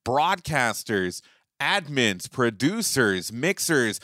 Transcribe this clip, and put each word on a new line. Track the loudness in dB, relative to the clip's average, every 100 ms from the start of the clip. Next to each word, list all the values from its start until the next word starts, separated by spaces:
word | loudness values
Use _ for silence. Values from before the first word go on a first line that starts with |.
broadcasters, | -2 0 2 0 -2 0 0 0 -2 0 0 -4 -14 _ _ -4
admins, | 0 0 0 0 2 0 -6
producers, | 0 0 2 0 0 0 2 2 2 -4
mixers, | -4 -2 -2 0 2 2 -2